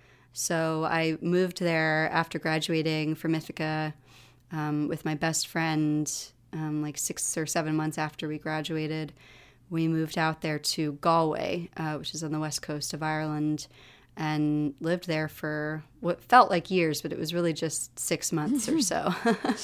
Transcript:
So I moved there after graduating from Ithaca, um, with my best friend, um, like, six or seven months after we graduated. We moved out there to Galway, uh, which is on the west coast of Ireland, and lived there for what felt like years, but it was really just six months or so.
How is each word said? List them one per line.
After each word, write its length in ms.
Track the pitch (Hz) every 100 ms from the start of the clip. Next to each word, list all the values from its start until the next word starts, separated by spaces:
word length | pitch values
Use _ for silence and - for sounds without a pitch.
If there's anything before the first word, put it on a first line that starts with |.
| - - -
So 540 | - - 170 160 156 160
I 280 | 165 160 160
moved 380 | 175 180 185 180
there 500 | 175 165 160 156 156
after 260 | 160 165 156
graduating 760 | 160 160 160 160 156 156 151 156
from 200 | 165 160
Ithaca, 580 | - - 156 156 156 - - - - - -
um, 360 | 160 151 147 151
with 160 | 160
my 120 | 160 151
best 320 | 165 160 -
friend, 640 | 170 160 156 151 151 151 - - - -
um, 280 | 160 156 151
like, 160 | 151 139
six 400 | - - - -
or 80 | 156
seven 300 | 170 156 156
months 220 | 156 156
after 300 | 151 - 156
we 100 | 151
graduated. 720 | 156 156 156 160 156 156 156 - - - - - -
We 180 | 165 160
moved 300 | 160 156 -
out 240 | 160 156
there 180 | 156 151
to 340 | - - 156
Galway, 760 | 143 170 165 160 - - 175 170 -
uh, 200 | 160 151
which 180 | 156
is 100 | 156
on 80 | 160
the 80 | 156
west 220 | 156 -
coast 320 | - 147 -
of 100 | 151
Ireland, 640 | 156 156 156 151 151 151 - - - - - -
and 580 | 156 151 151 151 151 -
lived 280 | 160 175 175
there 200 | 156 156
for 560 | - 156 151 151 156 - -
what 240 | 170 170
felt 260 | - 247 220
like 220 | 180 -
years, 300 | 185 160 147
but 100 | 160
it 80 | -
was 140 | 156
really 200 | 170 170
just 440 | 151 160 - - -
six 320 | - 165 -
months 380 | 160 151 277 226
or 120 | 320
so. 320 | 226 - - 175 233 208 285 220